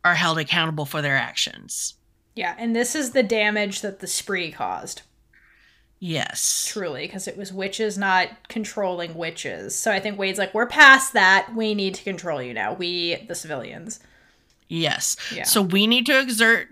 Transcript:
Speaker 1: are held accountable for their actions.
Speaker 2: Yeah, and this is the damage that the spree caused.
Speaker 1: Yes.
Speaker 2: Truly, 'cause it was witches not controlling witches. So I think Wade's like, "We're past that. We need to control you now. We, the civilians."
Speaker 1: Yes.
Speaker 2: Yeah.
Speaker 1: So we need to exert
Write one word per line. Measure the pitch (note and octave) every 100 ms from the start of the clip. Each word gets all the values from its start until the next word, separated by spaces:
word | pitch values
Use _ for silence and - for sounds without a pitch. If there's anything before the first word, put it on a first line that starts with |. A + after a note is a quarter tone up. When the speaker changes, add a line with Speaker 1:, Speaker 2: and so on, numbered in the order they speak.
Speaker 1:
are | F3
held | E3 F3 D#3+
accountable | D3+ F3 D#3+ D3+ C#3+
for | D#3
their | C#3+ C3+
actions. | A#2+ - - - - - - - _ _ _
Speaker 2:
Yeah, | - F3+ -
and | A#3
this | A3+ B3
is | D#4 B3+
the | C4+
damage | G#3 A3 G#3 G#3 G3+ G3
that | G#3 G3
the | F#3
spree | - - F#3+ E3
caused. | - F#2 F#2 - - - _ _ _ _ _ _ _ _ _
Speaker 1:
Yes. | F3+ D#3 - - - - -
Speaker 2:
Truly, | G#3+ F3 C#3 D#3
'cause | F#3+ -
it | F#3+
was | F#3+
witches | F#3+ G3 G3 G#3+ F#3+
not | G3 F#3 F3+ - -
controlling | A3+ G#3 - F#3+ F3 E3+
witches. | E3 E3 D#3+ C3+ E2+ G2 -
So | A3+
I | G3
think | G#3+ G3+
Wade's | G3 G3
like, | F#3+
"We're | G#3+ A#3+
past | D4 C#4+ C4 -
that. | A3 F#3+ F#3+ -
We | A3+ A3 G3+
need | F#3+
to | F#3+
control | G3+ F#3 F3 D3
you | B2
now. | A2 G#2
We, | D3+ F3 F3 E3+ E3 -
the | E3+
civilians." | D#3+ C#3 A2+ - E3 - _ _ _ _ _ _ _
Speaker 1:
Yes. | E3 D#3+ - - - -
Speaker 2:
Yeah. | G#3+
Speaker 1:
So | - A3
we | F#3 G3 A3
need | B3 A#3+
to | C4+
exert | C4 G#3+ A3+ A3+ -